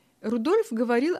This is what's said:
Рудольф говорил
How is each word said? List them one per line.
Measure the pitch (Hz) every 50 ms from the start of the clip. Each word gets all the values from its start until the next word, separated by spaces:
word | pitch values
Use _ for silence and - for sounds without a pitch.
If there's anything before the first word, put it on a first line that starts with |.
| _ _ _ _
Рудольф | - 220 233 233 220 302 392 453 427 -
говорил | 233 220 247 226 240 240 277 339 359